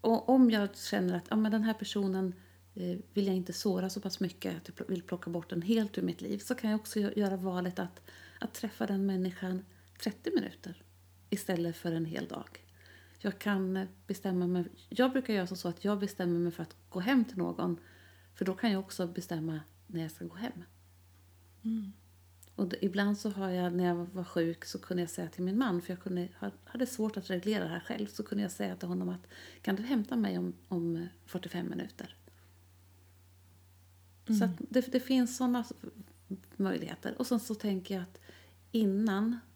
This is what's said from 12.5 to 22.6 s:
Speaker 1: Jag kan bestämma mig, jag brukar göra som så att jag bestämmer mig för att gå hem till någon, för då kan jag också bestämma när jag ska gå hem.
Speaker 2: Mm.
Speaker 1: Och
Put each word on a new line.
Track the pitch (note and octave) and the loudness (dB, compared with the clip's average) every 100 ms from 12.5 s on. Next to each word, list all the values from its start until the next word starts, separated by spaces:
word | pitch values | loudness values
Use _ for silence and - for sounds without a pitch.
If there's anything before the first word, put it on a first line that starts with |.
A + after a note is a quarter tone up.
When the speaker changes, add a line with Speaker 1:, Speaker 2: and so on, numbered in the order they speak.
| - - - - - - - | -18 -20 -20 -20 -20 -20 -6
Speaker 1:
Jag | G3+ F#3+ | -6 -2
kan | G#3 G3 F#3 F#3+ F#3+ - - | 0 0 2 -2 -4 -10 -8
bestämma | F#3+ G3 F3+ F3 | -4 0 2 4
mig, | F3+ F3 - - | 2 0 -6 -10
jag | G#3+ C4 | 2 4
brukar | C4 B3+ | 4 0
göra | G#3+ F3+ | 0 0
som | F#3 | -2
så | F3 | -4
att | E3+ G3 | -2 0
jag | G#3 | 0
bestämmer | G3 - F3 E3+ | -2 0 0 2
mig | F3 | 0
för | E3+ | -2
att | E3 - - | -10 -12 -10
gå | F3+ | -4
hem | F#3+ C4+ A3 | 4 4 4
till | F#3 | 0
någon, | F3 F3 F3+ E3+ - - - - - - | -2 0 -2 -2 -6 -20 -20 -20 -20 -2
för | F#3+ | -2
då | |
kan | F#3 A#3 | 2 2
jag | G3 | 2
också | G3 - F3+ | -2 -4 -4
bestämma | F3+ F3 E3 D#3+ D#3 D#3 - - | -4 -4 -4 -2 -4 -8 -20 -8
när | F3 | -6
jag | D#3+ | -6
ska | - F3 | -8 -12
gå | E3+ | -8
hem. | A#3 F3 F3 - - - - - - - - - | -8 -8 -16 -20 -20 -20 -20 -20 -20 -20 -20 -8
Speaker 2:
Mm. | A3 A3+ G3 G3+ - - - - - | -4 -2 -4 -12 -20 -20 -20 -20 -16
Speaker 1:
Och | - | -2